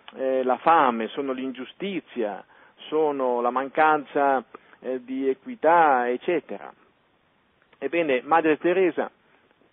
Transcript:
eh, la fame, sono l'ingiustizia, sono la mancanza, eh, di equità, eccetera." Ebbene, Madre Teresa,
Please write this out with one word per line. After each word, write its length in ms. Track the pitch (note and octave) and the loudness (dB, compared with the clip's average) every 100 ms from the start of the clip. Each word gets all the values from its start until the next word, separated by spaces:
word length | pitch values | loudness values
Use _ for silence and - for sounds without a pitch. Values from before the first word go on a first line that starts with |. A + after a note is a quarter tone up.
| - | -20
eh, 280 | - C3 C3 | -6 -2 0
la 140 | B2+ B2 | 0 0
fame, 500 | - E3 C3+ A#2 A2 | 4 4 4 2 -4
sono 240 | - C#3 | -6 -6
l'ingiustizia, 1120 | C3 C3 B2 B2 - F#3+ F3+ - B2 G#2 F#2 - _ - _ - | -6 -8 -10 -14 -10 -8 -8 -10 -6 -6 -6 -16 _ -20 _ -6
sono 520 | D3+ D#3 C#3+ B2+ A#2+ | -2 0 0 -2 0
la 100 | A#2+ | 0
mancanza, 920 | B2+ C3+ C#3+ D#3 D3+ C3+ D3+ C#3+ C3 A#2 - _ _ | -2 -4 2 4 2 0 0 2 0 -4 -18 _ _
eh, 240 | A#2+ C3 | -8 -8
di 240 | B2 C3 C3+ | -8 -4 -2
equità, 800 | C3 C3 A#2+ D3+ E3+ D#3+ C3 A#2+ | -4 -6 -2 2 4 4 4 0
eccetera." 640 | B2 - E3+ - G2 C#2+ - _ _ _ _ _ _ _ _ _ _ | -4 -2 -4 -4 -14 -14 -20 _ _ _ _ _ _ _ _ _ _
Ebbene, 440 | C3+ E3 D#3+ B2+ | -6 -2 0 0
Madre 360 | B2+ D#3+ D#3+ D3 | 2 2 2 0
Teresa, 520 | E3+ F3+ F#3 C#3 A2+ - _ _ _ _ _ | 0 2 0 0 -6 -8 _ _ _ _ _